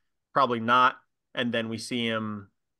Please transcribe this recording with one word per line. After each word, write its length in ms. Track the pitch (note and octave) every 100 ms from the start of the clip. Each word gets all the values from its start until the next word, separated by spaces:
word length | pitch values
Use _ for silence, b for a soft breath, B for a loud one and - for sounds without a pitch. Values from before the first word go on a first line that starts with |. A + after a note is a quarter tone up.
| _ _ _
probably 260 | C#3+ B2 A#2
not. 380 | A2+ B2 B2+ - _ _ _
And 180 | C#3 A#2+
then 160 | A#2 A2+
we 80 | A2
see 280 | - B2 A#2
him 440 | A2 G#2+ G#2 G2 _ _